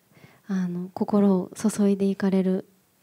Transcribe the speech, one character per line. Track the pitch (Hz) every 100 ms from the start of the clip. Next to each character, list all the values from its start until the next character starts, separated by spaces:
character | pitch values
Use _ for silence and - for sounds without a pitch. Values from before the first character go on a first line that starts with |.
| _ _ - _ -
あ | 190 180
の、 | 175 185
心 | - 208 208 202 185
を | - -
注 | 214 208 202
い | 196
で | 196
い | 190
か | 196
れ | 190
る | 185 185 - _ _ _